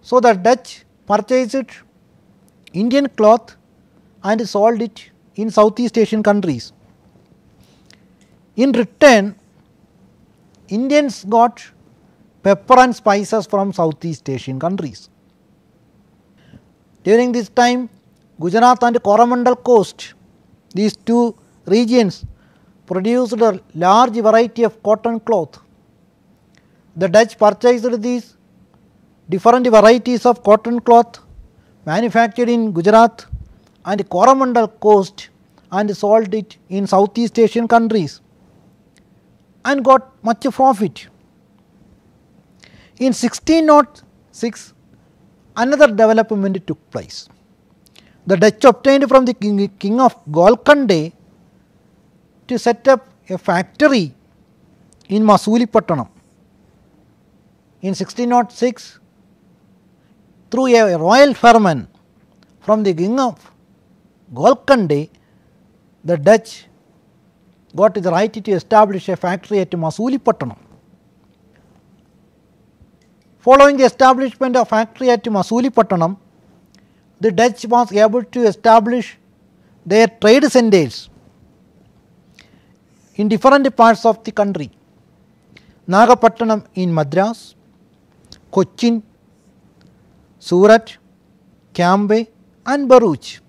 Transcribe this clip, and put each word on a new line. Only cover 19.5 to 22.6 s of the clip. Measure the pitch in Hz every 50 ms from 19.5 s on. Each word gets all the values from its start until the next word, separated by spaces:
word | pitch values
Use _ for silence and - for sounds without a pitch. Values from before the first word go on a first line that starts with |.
| 254
coast, | 247 - 247 247 220 185 - - - - - _ _ _ _ _ _ _ _ _ _ _ _ -
these | 180 214 208 -
two | _ _ - 233 240 240 233 - _ _ _ _ _ _
regions, | - 190 233 247 220 247 247 220 180 - - - - - _ _ _ _ _